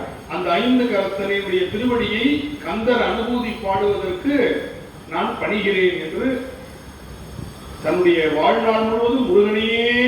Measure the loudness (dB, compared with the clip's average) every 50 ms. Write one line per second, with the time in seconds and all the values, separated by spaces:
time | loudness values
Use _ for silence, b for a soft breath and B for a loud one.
0 | -8 -10 -12 -14 -12 -8 -6 -4 0 0 2 2 4 4 4 4 4 2 2 0
1 | 0 -2 -2 -4 -2 -2 -2 -2 -2 0 0 0 0 0 -2 -2 0 0 2 0
2 | 0 0 0 0 2 2 2 0 -2 -6 -8 -8 -8 -6 -4 -2 0 2 2 2
3 | 2 0 0 -2 -2 -2 -2 -2 -4 -4 -6 -4 -2 -2 0 2 2 2 0 0
4 | -2 -4 -4 -2 0 0 2 2 2 2 0 -2 -6 -8 -12 -14 -16 -18 -18 -18
5 | -12 -8 -4 -4 -4 -4 -4 -4 -4 -4 -2 0 0 0 2 2 2 2 0 -2
6 | -6 -6 -4 -2 -2 -2 -2 -2 -6 -8 -12 -14 -16 -18 -18 -18 -18 -18 -18 -16
7 | -16 -16 -16 -16 -16 -14 -12 -12 -12 -12 -14 -16 -16 -16 -14 -6 -4 0 2 4
8 | 4 4 6 4 4 2 2 4 4 4 4 4 4 2 2 2 2 0 2 2
9 | 2 2 2 2 2 4 6 6 6 6 4 2 2 2 2 2 2 2 2 4
10 | 4